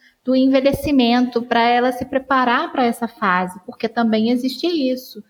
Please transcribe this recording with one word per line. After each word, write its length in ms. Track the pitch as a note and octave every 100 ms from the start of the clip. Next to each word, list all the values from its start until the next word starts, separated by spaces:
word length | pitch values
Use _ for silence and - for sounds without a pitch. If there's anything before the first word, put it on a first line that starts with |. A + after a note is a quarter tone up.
| _ _ -
do 100 | C4
envelhecimento, 1080 | C4 C4+ C#4 C#4 D#4 C#4 A#3 B3 B3+ A#3
pra 180 | A#3+ A#3 A#3
ela 220 | A#3+ B3
se 120 | B3+
preparar 680 | C4 C4+ C4+ C4 A#3+ B3+ E4
pra 120 | C#4
essa 240 | A#3+ A3+ A3+
fase, 520 | - G3+ F3+ F#3 G3
porque 240 | - - A3
também 440 | A#3 A3+ A3 A3
existe 340 | B3 C4 - E4+
isso, 580 | E4 C4 B3+ - G#3+